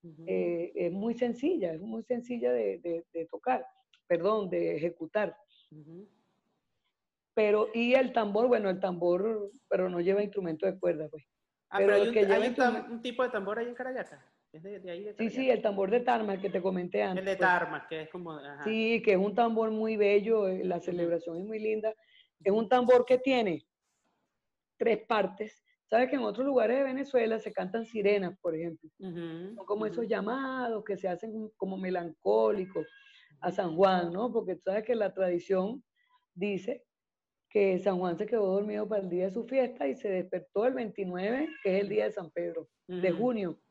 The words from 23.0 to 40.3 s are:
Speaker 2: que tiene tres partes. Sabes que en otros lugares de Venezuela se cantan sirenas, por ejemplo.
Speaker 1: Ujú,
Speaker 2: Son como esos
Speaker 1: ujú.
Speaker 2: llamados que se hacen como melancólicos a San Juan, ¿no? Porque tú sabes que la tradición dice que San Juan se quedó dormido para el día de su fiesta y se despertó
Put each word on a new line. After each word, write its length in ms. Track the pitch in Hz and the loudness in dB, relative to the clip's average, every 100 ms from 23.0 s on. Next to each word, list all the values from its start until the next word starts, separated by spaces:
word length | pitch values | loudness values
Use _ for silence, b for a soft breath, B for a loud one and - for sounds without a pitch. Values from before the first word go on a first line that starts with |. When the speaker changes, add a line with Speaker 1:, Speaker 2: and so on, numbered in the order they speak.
Speaker 2:
que 140 | 247 254 | 8 4
tiene 480 | 254 254 214 156 _ _ _ _ _ _ _ _ _ _ _ _ | 4 2 2 -2 _ _ _ _ _ _ _ _ _ _ _ _
tres 200 | 233 208 - | 2 2 2
partes. 560 | 214 190 - 214 _ _ _ | 0 0 -2 -12 _ _ _
Sabes 240 | _ 226 254 | _ 2 2
que 60 | 277 | 0
en 60 | |
otros 240 | 220 202 269 | -2 -2 2
lugares 320 | 254 220 254 | 2 2 2
de 60 | |
Venezuela 540 | 269 254 277 254 226 220 | 0 -2 0 0 2 -2
se 140 | 214 | -4
cantan 320 | - 185 226 | -6 -4 -4
sirenas, 520 | 226 226 202 208 180 190 | -6 0 2 2 0 -4
por 160 | 175 160 | -4 -4
ejemplo. 340 | 170 160 156 _ | -6 -10 -18 _
Speaker 1:
Ujú, 560 | 190 170 170 160 185 | -12 -8 -8 -10 -12
Speaker 2:
Son 120 | 220 190 | -14 -6
como 200 | 208 214 | -4 -2
esos 120 | 202 | -4
Speaker 1:
ujú. 40 | 220 | -2
Speaker 2:
llamados 760 | 202 202 262 269 262 240 220 | -2 -2 -4 -4 -4 -4 -6
que 120 | - 196 | -6 -4
se 120 | 190 | -4
hacen 420 | 175 226 220 214 _ | -4 -8 -10 -10 _
como 200 | 190 190 | -8 -6
melancólicos 1080 | 185 180 170 160 190 214 220 208 185 175 156 B B B B _ | -4 -4 -6 -4 2 4 4 2 -2 -6 -8 B B B B _
a 100 | 180 | -4
San 260 | 185 185 160 | -2 -2 4
Juan, 360 | 190 185 170 | 4 4 0
¿no? 200 | 175 240 | -2 -2
Porque 240 | 220 185 180 | -2 -2 -6
tú 60 | |
sabes 200 | 190 202 | -2 -4
que 100 | 220 | -2
la 180 | 233 196 | 0 0
tradición 680 | 190 185 175 - 190 196 269 _ _ _ _ _ | 0 0 0 0 0 0 -4 _ _ _ _ _
dice 500 | 175 202 190 196 269 _ _ _ _ _ _ _ | -4 -2 -2 -4 -8 _ _ _ _ _ _ _
que 280 | 214 196 185 | 4 4 4
San 200 | 196 180 | 0 0
Juan 200 | 180 165 | -2 -2
se 80 | 214 | -2
quedó 200 | 233 196 | 0 2
dormido 400 | 196 208 208 208 | 2 0 -4 -2
para 160 | 208 | -2
el 60 | 190 | -2
día 160 | 175 190 | -2 -2
de 40 | |
su 120 | 190 220 | -2 -2
fiesta 420 | 262 247 - 277 | 0 0 -2 -4
y 80 | 254 | -4
se 140 | 214 | -4
despertó 560 | 185 180 | -4 -4